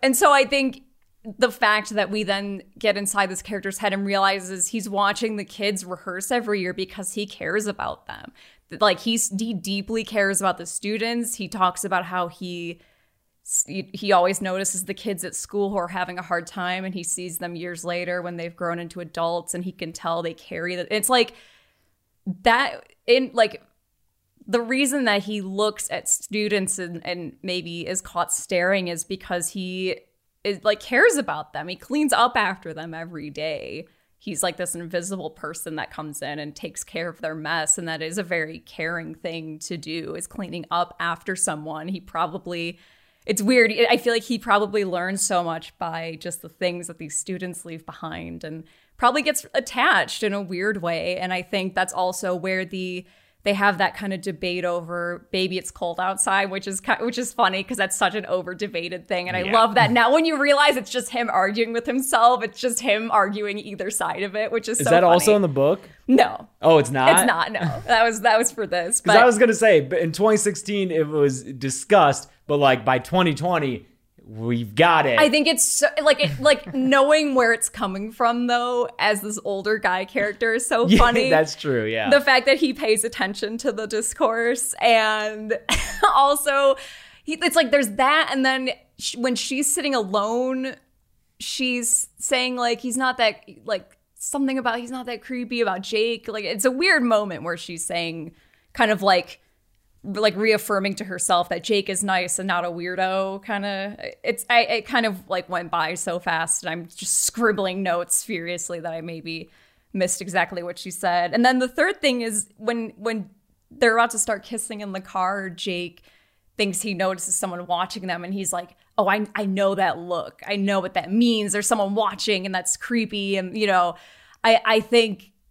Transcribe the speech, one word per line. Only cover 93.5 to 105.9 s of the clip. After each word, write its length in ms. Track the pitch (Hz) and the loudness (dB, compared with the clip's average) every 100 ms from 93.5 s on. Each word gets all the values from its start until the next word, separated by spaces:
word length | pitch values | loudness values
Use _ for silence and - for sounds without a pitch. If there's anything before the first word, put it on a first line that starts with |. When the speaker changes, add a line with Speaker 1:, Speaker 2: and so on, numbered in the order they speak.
| - - | -14 -6
Speaker 1:
like, 320 | 196 - _ _ - | -6 -6 _ _ -12
something 380 | - 285 269 262 | -6 -2 0 0
about 220 | 240 233 | -2 -4
he's 120 | 240 | -6
not 140 | 254 247 | -10 -10
that 160 | 240 | -10
creepy 400 | - 254 233 240 | -8 -8 -4 -2
about 200 | 214 190 | 0 -2
Jake. 460 | 190 220 226 226 226 | -2 0 0 -2 -6
Like, 160 | 214 196 | -8 -6
it's 200 | 226 262 | 0 0
a 60 | |
weird 320 | 262 359 320 | 2 4 4
moment 400 | 240 214 202 160 | 4 2 2 -4
where 140 | 165 170 | -6 -6
she's 280 | - 165 - | -8 -10 -6
saying, 480 | 175 170 165 160 - _ _ _ | -4 -4 -6 -12 -16 _ _ _
kind 180 | - 226 | 0 2
of, 100 | 208 | 4
like, 380 | 196 180 - - _ _ _ _ _ _ | 4 4 2 -10 _ _ _ _ _ _
like, 320 | - 196 214 180 | -10 0 0 2
reaffirming 580 | 220 214 - 202 196 196 | 2 2 0 -2 -2 -4
to 80 | |
herself 460 | 196 180 - 175 175 | -8 -4 0 2 2
that 140 | 175 | -4
Jake 260 | 160 208 196 | -2 -2 0
is 140 | 185 | -2
nice 360 | 196 185 180 - | 0 0 0 -4
and 80 | 190 | -2
not 160 | 175 | -2
a 60 | 175 | -2
weirdo, 760 | 170 175 185 185 190 190 196 | -6 -6 -2 -2 0 -4 -6
kinda. 540 | 196 202 202 196 196 - - - | -8 -6 -4 -6 -8 -10 -14 -8
It's, 220 | - 233 - | -4 -4 2
I, 120 | 240 | 4
it 240 | 233 233 214 | 4 0 0
kind 200 | 254 226 | 0 0
of, 220 | 185 - | -2 -4
like, 220 | 185 180 | -4 -4
went 200 | 180 170 | -6 -4
by 260 | 170 160 | -2 -2